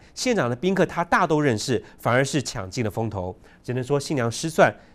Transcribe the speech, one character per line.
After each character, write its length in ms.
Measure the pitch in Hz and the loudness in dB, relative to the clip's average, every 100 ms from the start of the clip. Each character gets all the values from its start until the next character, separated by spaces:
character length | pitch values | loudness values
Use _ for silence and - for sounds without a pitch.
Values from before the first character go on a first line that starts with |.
| - | -14
现 200 | - 254 214 | -6 -2 0
场 120 | 120 | 0
的 80 | 120 | 0
宾 180 | 180 | 0
客 120 | 190 170 | 2 0
她 180 | 170 | -2
大 220 | 170 240 180 | 0 2 2
都 120 | 151 | 2
认 200 | 147 107 | 2 0
识， 240 | - 110 - - | 0 -4 -4 -6
反 160 | 117 | 0
而 100 | 120 | 2
是 180 | 135 151 | 2 -2
抢 280 | 120 123 95 | -4 -6 -8
尽 140 | 123 | -4
了 60 | 107 | -4
风 200 | 110 113 | -4 -4
头。 240 | 98 90 90 - - | -4 -8 -10 -18 -14
只 120 | - | -8
能 80 | 123 | -6
说 160 | 123 143 | -2 -2
新 140 | - | 0
娘 160 | 147 117 | -2 -2
失 180 | 117 160 | -2 -2
算， 260 | 180 147 - - | 4 4 2 -12